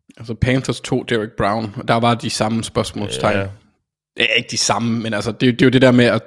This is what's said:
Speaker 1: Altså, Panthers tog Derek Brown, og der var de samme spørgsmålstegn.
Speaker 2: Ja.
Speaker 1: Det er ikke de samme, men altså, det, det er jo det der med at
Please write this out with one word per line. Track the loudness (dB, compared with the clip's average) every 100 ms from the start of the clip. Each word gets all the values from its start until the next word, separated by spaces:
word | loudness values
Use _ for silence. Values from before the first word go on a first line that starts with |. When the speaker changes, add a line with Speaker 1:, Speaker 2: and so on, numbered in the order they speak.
| _ -18
Speaker 1:
Altså, | -12
Panthers | -2 0 0 -2 -6
tog | -4 -4 -2
Derek | -2 -2 -2
Brown, | -2 0 -4 -6
og | 0
der | 2
var | 4
de | 2 -2
samme | -2 0 0
spørgsmålstegn. | -2 -2 -2 -4 -6 -2 0 0
Speaker 2:
Ja. | -2 -8 _ _ _ _ _ -2
Speaker 1:
Det | 0
er |
ikke | 0 -2
de | -2
samme, | 0 0 0 -2
men | -2
altså, | -4 -4
det, | 0
det | 2 2
er | 0
jo |
det | 4
der | 6
med | 6 4
at | 2